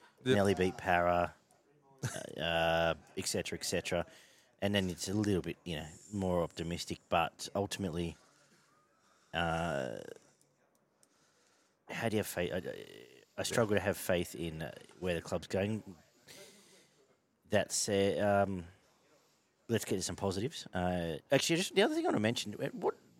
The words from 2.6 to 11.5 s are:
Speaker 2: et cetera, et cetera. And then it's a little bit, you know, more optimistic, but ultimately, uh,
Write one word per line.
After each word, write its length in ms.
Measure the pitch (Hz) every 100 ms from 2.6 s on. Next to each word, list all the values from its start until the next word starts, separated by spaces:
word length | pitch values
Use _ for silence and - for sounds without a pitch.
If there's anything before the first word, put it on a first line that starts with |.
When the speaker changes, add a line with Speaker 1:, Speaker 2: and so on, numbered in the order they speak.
| 82 82 82 78 - -
Speaker 2:
et 100 | -
cetera, 300 | 107 - 92
et 60 | -
cetera. 400 | 90 - 87 - - - - _ -
And 100 | 101
then 160 | 101 92
it's 180 | 80 -
a 60 |
little 280 | 104 104 92
bit, 140 | 82 -
you 140 | 87 78
know, 80 | 76 - -
more 280 | 104 92 90
optimistic, 560 | 82 - 85 87 - 87 -
but 380 | 85 80 - - 101
ultimately, 600 | 98 - 95 82 85 82 - _ _ _ _ _ _ _ _ _ _ 82
uh, 520 | 85 82 85 71 64 50 50 - _ _ _ _ _ _ _ _ _ _ _ _ _